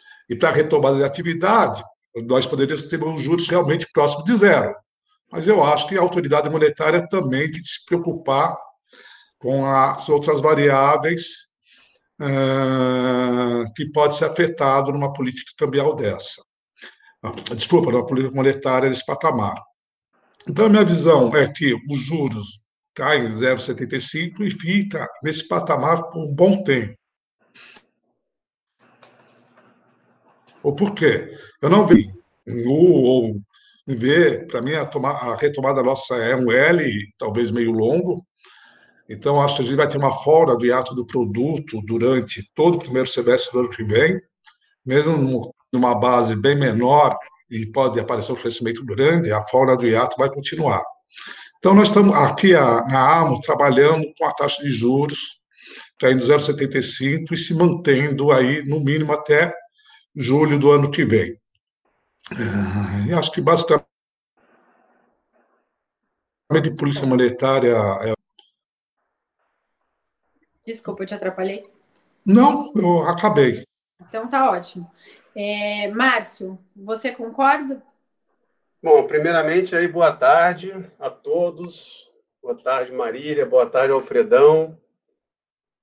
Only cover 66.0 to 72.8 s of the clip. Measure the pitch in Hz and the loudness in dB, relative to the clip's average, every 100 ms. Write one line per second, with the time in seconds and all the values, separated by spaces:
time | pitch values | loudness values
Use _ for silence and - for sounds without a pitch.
66 | _ _ _ _ - 156 160 - 143 143 | _ _ _ _ -2 0 0 -2 -4 -2
67 | 135 127 123 123 135 135 120 113 104 98 | 0 2 2 0 0 2 2 2 0 -2
68 | 110 110 _ _ _ _ _ _ _ _ | -4 -6 _ _ _ _ _ _ _ _
69 | _ _ _ _ _ _ _ _ _ _ | _ _ _ _ _ _ _ _ _ _
70 | _ _ _ _ _ _ - 226 - 180 | _ _ _ _ _ _ -16 -14 -12 -12
71 | 190 202 190 185 190 202 - _ _ _ | -10 -10 -8 -6 -8 -8 -14 _ _ _
72 | _ _ 202 214 277 285 - 208 | _ _ 4 6 6 2 -4 -2